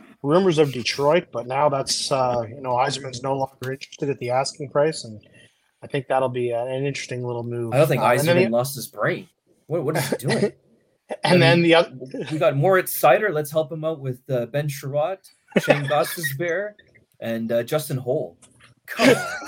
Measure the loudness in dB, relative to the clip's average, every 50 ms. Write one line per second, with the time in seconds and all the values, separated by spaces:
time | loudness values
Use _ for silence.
0 | -20 -20 -16 _ 0 2 4 4 4 4 4 4 2 2 0 -4 -4 -4 -2 0
1 | 2 4 4 2 2 _ -10 -10 -8 -4 0 2 2 2 2 0 -4 -4 -4 -4
2 | -2 -2 0 0 2 0 0 -2 -4 -6 -10 -10 -4 -2 0 0 0 0 -2 -6
3 | -10 -10 -10 -6 -4 -4 -2 -2 -4 -6 _ -10 -10 -10 -10 -10 -12 -16 -10 -6
4 | -4 -4 -4 -4 -4 -2 0 0 -2 -2 -6 -10 -8 -2 0 2 2 2 0 -4
5 | -10 -12 -14 -16 _ _ _ -20 -20 _ _ _ _ _ _ _ -12 -6 -6 -6
6 | -2 0 0 0 0 0 -2 -2 -4 -2 -2 -4 -4 -4 -4 -4 -4 -4 -6 -6
7 | -8 -8 -8 -8 -6 -6 -6 -6 -6 -8 -6 -6 -4 -2 2 2 2 2 2 2
8 | 2 2 2 2 2 4 4 4 4 4 2 0 0 -2 -6 -10 -12 -10 -6 -4
9 | -4 -2 -4 -4 -10 _ _ _ _ _ _ _ _ -6 -4 -4 -2 -2 -2 -2
10 | -2 -2 -4 -4 -2 -2 0 0 0 -2 -4 _ _ _ _ _ _ _ _ _
11 | _ -14 -10 -2 2 4 6 6 6 6 6 6 6 6 6 6 4 2 -4 -14
12 | -14 -12 -10 -10 -8 -6 -2 0 2 2 2 4 4 4 4 4 2 0 -2 4
13 | 6 6 6 6 4 0 0 -2 -4 -2 -2 -2 -2 -2 -6 -6 -4 -4 -4 -4
14 | -6 -8 -8 -8 _ -4 -2 -2 -2 -2 -4 -4 -4 -4 -6 -6 -8 -4 -2 -2
15 | -2 -2 -4 -8 _ -20 _ _ _ _ 0 0 4 4 2 2 2 0 0 0
16 | 0 -2 -4 -6 -6 -6 -6 -4 -4 -4 -4 -4 -6 -8 -12 _ _ _ _ _
17 | _ _ _ -10 -8 -6 -6 -4 -4 -2 -2 -2 -2 0 -4 -4 -4 -4 -6 -6
18 | -2 -2 -2 -2 -4 -8 -12 _ _ -20 _ _ -20 -20 _ _ -16 -10 -2 4
19 | 6 6 6 4 0 -6 -8 -10 -10